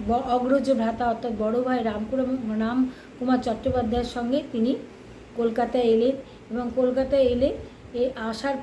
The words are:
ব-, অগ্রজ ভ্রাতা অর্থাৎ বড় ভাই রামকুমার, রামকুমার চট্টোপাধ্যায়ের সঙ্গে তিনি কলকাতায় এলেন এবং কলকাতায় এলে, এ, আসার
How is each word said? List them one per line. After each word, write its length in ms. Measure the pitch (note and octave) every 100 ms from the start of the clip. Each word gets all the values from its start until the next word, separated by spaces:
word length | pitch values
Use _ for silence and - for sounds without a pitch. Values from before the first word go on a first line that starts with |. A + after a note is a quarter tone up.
| G#3
ব-, 40 |
অগ্রজ 600 | A#3+ B3+ B3 B3 C#4 C4
ভ্রাতা 320 | A#3 A3+ A3+ A#3+
অর্থাৎ 260 | A3+ A#3+ G#3+
বড় 220 | G#3+ A#3+
ভাই 220 | B3+ B3+
রামকুমার, 760 | A3 G#3 A3 C4 B3+ C4 A3 G#3+
রামকুমার 760 | A3 B3+ B3+ - - - B3+ B3+
চট্টোপাধ্যায়ের 680 | B3 A3 C4+ B3+ A3+ A#3+ A#3+
সঙ্গে 360 | B3+ A#3+ C#4+ -
তিনি 240 | A#3 A#3 - - - - - - A#3
কলকাতায় 480 | A#3 A3+ A#3 B3+
এলেন 320 | A#3+ A3+ B3 C4+ - - -
এবং 180 | A3+ A#3+ B3
কলকাতায় 480 | B3+ B3+ C4 C#4
এলে, 340 | B3+ A#3+ C#4 A4 - - -
এ, 160 | A#3+ B3+ B3+
আসার 400 | A3+ A3 C#4 C4